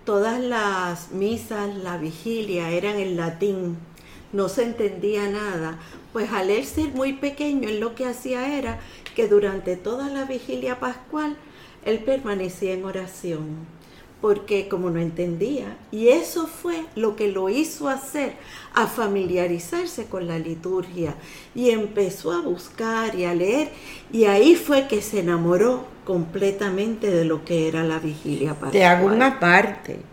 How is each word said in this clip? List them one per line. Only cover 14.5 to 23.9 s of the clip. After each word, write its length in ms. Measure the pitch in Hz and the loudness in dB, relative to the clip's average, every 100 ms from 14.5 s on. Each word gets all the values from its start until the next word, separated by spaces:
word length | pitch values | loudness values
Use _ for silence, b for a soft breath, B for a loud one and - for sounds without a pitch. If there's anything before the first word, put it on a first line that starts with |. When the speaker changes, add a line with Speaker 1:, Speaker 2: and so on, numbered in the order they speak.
| 202 196 | -2 0
Speaker 1:
como 220 | 190 180 | -2 -2
no 100 | 165 | -2
entendía, 760 | 170 165 175 170 208 277 202 - - | -2 -2 -4 -2 -2 -2 -6 -14 -12
y 180 | 214 233 | 4 6
eso 380 | 302 339 - 320 | 6 4 -4 -6
fue 360 | - 349 330 320 - | -6 -6 -6 -6 -2
lo 200 | 220 208 | -2 0
que 140 | 208 | -2
lo 180 | 190 190 | 0 0
hizo 380 | 240 311 - 285 | 0 -2 -2 -4
hacer, 460 | 269 - 302 269 - B B B | -4 -4 -4 -4 -6 B B B
a 140 | - 214 | 0 0
familiarizarse 1160 | - 214 202 185 180 175 170 - 339 359 - 214 | 0 -2 0 0 0 0 -2 -4 -6 -6 -8 -8
con 220 | 190 175 | -8 -6
la 100 | 165 | -6
liturgia, 760 | 160 160 180 185 180 175 160 139 B B B 240 | -6 -8 -4 -4 -4 -6 -6 -6 B B B 2
y 140 | 247 | 4
empezó 640 | 226 208 208 190 - 160 | 4 0 0 0 0 -2
a 80 | 175 | -2
buscar 720 | 170 180 - - 226 226 226 185 | -2 -4 -6 -8 -4 -2 -2 -2
y 80 | 175 | 0
a 80 | |
leer, 360 | 175 185 254 302 B B | 0 2 2 0 B B